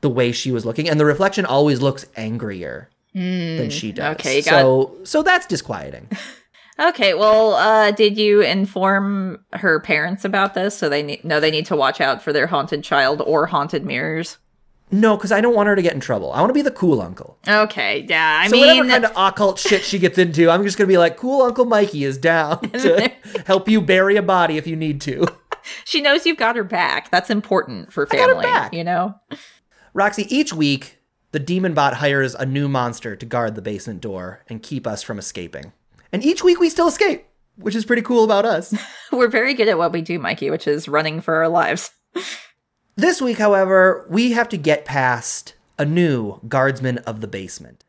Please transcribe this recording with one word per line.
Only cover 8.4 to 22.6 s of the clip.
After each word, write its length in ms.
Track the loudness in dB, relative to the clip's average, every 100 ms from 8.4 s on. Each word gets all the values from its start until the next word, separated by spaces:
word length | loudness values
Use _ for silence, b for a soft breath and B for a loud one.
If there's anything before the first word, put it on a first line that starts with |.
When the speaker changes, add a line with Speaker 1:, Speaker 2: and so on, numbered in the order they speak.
Speaker 2:
inform 1040 | 4 2 -2 0 0 2 0 -4 -6 -10 _
her 280 | -4 0 0
parents 440 | 0 -2 -2 -4
about 300 | -2 -2 -2
this 240 | -2 -4 -2
so 100 | -2
they 140 | -2
ne-, 180 | -4 -8
know 160 | -2 0
they 100 | 2
need 160 | 0 -2
to 80 | 0
watch 240 | 0 0
out 220 | -2 -2
for 100 | -2
their 140 | 0 0
haunted 380 | -2 -2 -6
child 360 | -2 0 2 0 0
or 200 | 0 0
haunted 380 | -2 -2 -6
mirrors? 540 | -6 -6 -4 -6 -8 -14 _ _ _ _ _
Speaker 1:
No, 240 | 2 4 2
'cause 160 | 2
I 80 | 2
don't 160 | 4 2
want 100 | 4
her 80 |
to 80 | 4
get 100 | 2
in 40 | -2
trouble. 320 | -4 -4 -2
I 80 | 0
wanna 120 | 2
be 100 | 2
the 80 | 0
cool 320 | 0 2 2
uncle. 340 | -2 -12 -18 _ 0
Speaker 2:
Okay, 580 | 2 2 -2 -4 -4 -2
yeah, 300 | 0 2 2
I 20 | 4
Speaker 1:
So 60 | 6
Speaker 2:
mean 100 | 8
Speaker 1:
whatever 200 | 6 4
kind 160 | 2 0
of 40 | 2
occult 420 | 0 2 0 0
shit 240 | 0 0
she 160 | 0 0
gets 200 | 0 2
into, 300 | 0 4 4
I'm 100 | 4
just 160 | 0 0
gonna 80 | 4
be 120 | 4
like, 180 | 4 0
"Cool 260 | -2 2
Uncle 220 | 2 2
Mikey 400 | 2 4 2 0
is 120 | -4 0
down 440 | 2 2 0 -4